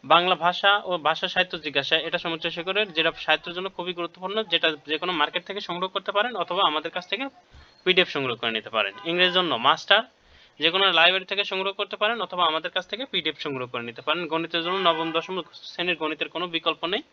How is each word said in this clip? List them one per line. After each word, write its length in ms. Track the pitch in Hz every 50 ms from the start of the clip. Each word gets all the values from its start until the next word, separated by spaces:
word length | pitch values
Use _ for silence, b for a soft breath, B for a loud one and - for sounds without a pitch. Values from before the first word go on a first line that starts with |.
| -
বাংলা 300 | 131 156 170 175 180 185
ভাষা 460 | 156 160 175 180 - - 196 202 208 208
ও 140 | 185 180 175
ভাষা 300 | 147 147 160 - - 180
সাহিত্য 320 | - 185 180 180 - 170
জিজ্ঞাসা, 360 | 151 156 - 147 135 - 165
এটা 220 | 160 143 165 165 170
সমুচ্চ 280 | - 175 165 160 -
শেখরের, 460 | 170 165 175 165 185 190 202 214 196
যেটা 200 | 165 160 160 165
সাহিত্যের 420 | 160 - - - 156 160 - 175 170
জন্য 160 | 175 185 190
খুবই 220 | 190 - 175 180
গুরুত্বপূর্ণ, 500 | 180 175 175 170 170 180 185 185 196 220
যেটা 300 | 220 170 165 165 160 160 156 143 _
যে 120 | 143 151 151
কোনো 140 | - 180
মার্কেট 320 | 185 156 147 151 - 180 175
থেকে 160 | - 196 202
সংগ্রহ 280 | - - 170 175 185 190
করতে 240 | _ 196 185 -
পারেন 240 | 196 202 208 247 240
অথবা 260 | 196 170 - 175 185 196
আমাদের 240 | 165 151 156 151 165
কাছ 180 | - 180 180 -
থেকে 200 | - 208 269 277 _ - b b b b b b b b _
পিডিএফ 240 | 185 185 180 175 -
সংগ্রহ 280 | - 151 139 127 120
করে 140 | 110 - 117
নিতে 200 | 110 110 107 113
পারেন। 240 | 107 110 101 98 98 - -
ইংরেজির 280 | 165 170 175 180 180
জন্য 220 | 175 180 180 165 135
মাস্টার, 480 | 113 117 135 156 165 - - 202 214 240 - _ _ b b b b b b b _
যে 120 | 147 165
কোনো 220 | 165 190 196 190
লাইব্রেরি 320 | 175 165 165 175 185 190 185
থেকে 200 | - 202 196 202
সংগ্রহ 280 | - 196 190 190 196
করতে 240 | 196 - 202 190 208
পারেন 240 | 196 208 214 233 233
অথবা 260 | 190 175 - 180 175
আমাদের 240 | 160 156 160 160 175
কাছ 180 | - 190 180 -
থেকে 160 | - 214 262
পিডিএফ 340 | - - 185 156 156 151 -
সংগ্রহ 300 | - 156 139 131 127 123
করে 140 | 123 123
নিতে 200 | 117 117 117 -
পারেন। 260 | - 151 156 170 175 156
গণিতের 340 | 156 160 165 165 - 170
জন্য 280 | 160 175 185 196 190 170
নবম 220 | 165 160 165 165
দশম 300 | 156 165 160 - 185 185 160 -
শ্রেণীর 440 | - - - - - - 175 180 175
গণিতের 320 | 151 160 151 156 151 165 151
কোনো 180 | _ 165 175 180
বিকল্প 380 | 165 165 - 170 156 - -
নেই 160 | 170 190 247 - _